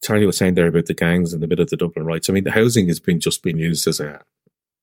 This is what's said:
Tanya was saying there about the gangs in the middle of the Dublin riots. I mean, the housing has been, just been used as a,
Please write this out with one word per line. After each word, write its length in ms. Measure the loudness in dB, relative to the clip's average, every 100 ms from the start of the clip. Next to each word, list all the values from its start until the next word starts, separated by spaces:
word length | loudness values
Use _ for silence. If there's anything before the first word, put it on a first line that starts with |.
Tanya 240 | -2 2 4
was 100 | 4
saying 180 | 2
there 120 | 4 4
about 200 | 2 0
the 80 |
gangs 380 | -2 0 2 0
in 80 | -4
the 60 | -4
middle 160 | 0
of 80 | 0
the 60 | -2
Dublin 280 | -4 -4
riots. 240 | -6 -4 -2
I 40 |
mean, 100 | -2
the 80 | 0
housing 380 | 2 2 2 0
has 100 | 0
been, 220 | -2 0
just 240 | -2 -4
been 120 | -4 -2
used 300 | -2 -2 -2
as 140 | -4
a, 200 | -8 -12 _ _ _ _ _ _